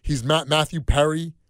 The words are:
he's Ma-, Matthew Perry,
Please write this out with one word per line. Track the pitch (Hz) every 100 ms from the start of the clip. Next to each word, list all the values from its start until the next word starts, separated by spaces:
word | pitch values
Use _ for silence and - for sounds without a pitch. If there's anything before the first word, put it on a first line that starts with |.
he's | - 139
Ma-, | 123 160
Matthew | 139 156 151 165
Perry, | - 143 151 160 165 -